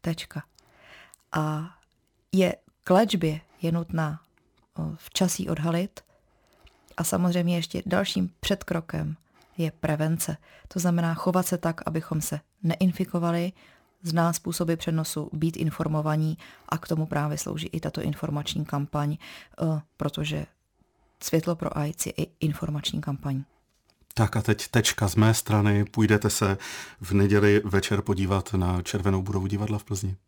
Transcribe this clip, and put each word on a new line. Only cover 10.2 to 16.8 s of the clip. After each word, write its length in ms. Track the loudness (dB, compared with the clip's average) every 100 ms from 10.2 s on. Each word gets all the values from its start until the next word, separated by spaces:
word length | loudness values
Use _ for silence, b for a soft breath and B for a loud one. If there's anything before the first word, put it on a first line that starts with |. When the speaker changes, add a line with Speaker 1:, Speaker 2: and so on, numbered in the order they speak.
| -2 -6 b b b
Speaker 1:
To 120 | -2
znamená 340 | 2 2 0
chovat 320 | 0 0 0 0
se 120 | -2
tak, 220 | -2 -4 -4
abychom 340 | -6 -4 -4
se 200 | -4 -8 _ _
neinfikovali, 880 | -2 2 2 2 -2 -2 0 0 -2 -6 b b b _
znát 300 | -4 2 2
způsoby 420 | 0 -4 -4 0
přenosu, 560 | 0 0 -2 -2 -4 -6
být 240 | -2 -2 0
informovaní 840 | -2 -2 -2 0 2 2 0 -2 B B B
a 100 |
k 100 | -6